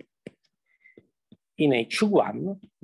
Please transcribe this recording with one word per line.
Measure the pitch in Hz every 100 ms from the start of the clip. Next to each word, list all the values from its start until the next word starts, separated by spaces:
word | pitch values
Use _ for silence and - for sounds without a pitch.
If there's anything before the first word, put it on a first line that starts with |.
| - _ - _ _ _ _ _ _ - _ _ _ - _ -
in | 151
H | 127 113 -
one | 214 190 98 113 170 196 - _